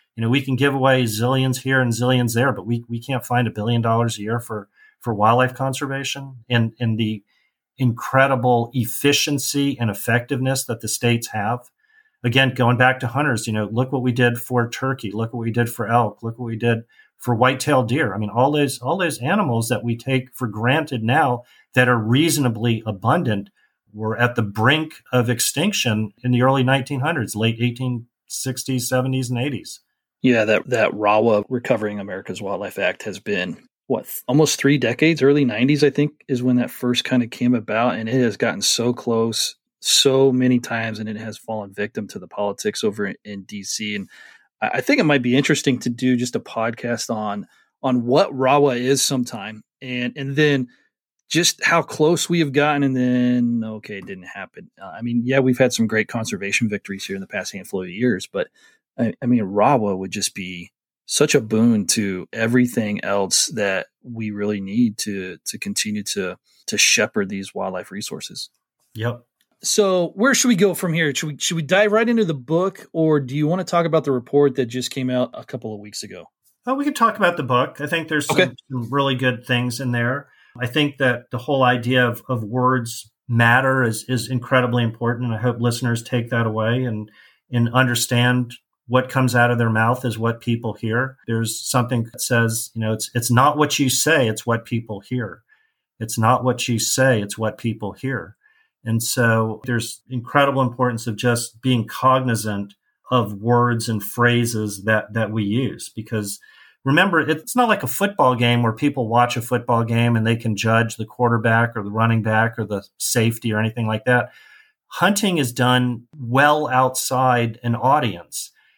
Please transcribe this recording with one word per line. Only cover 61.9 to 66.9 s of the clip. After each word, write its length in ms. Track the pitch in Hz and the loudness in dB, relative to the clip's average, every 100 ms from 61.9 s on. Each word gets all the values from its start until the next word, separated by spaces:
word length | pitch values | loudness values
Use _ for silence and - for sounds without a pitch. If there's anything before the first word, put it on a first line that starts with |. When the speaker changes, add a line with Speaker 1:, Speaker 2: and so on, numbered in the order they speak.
| - 101 92 - | -2 -2 -6 -8
Speaker 2:
everything 720 | 113 113 123 123 123 107 104 | -4 2 4 2 0 -4 -4
else 440 | - 101 95 - - | -2 -2 0 0 -2
that 400 | 113 101 95 - _ | -2 -2 -2 -6 _
we 260 | 127 113 107 | -14 -8 -8
really 320 | 104 104 104 | -4 -4 -4
need 380 | 98 107 120 104 | -2 2 2 0
to, 400 | 110 98 92 82 - | -6 -8 -8 -12 -12
to 120 | 104 | -10
continue 460 | 101 98 107 104 | -8 -6 -4 -6
to, 340 | 101 101 92 90 _ _ - | -6 -6 -6 -8 _ _ -6
to 100 | 104 | 0
shepherd 520 | - | 2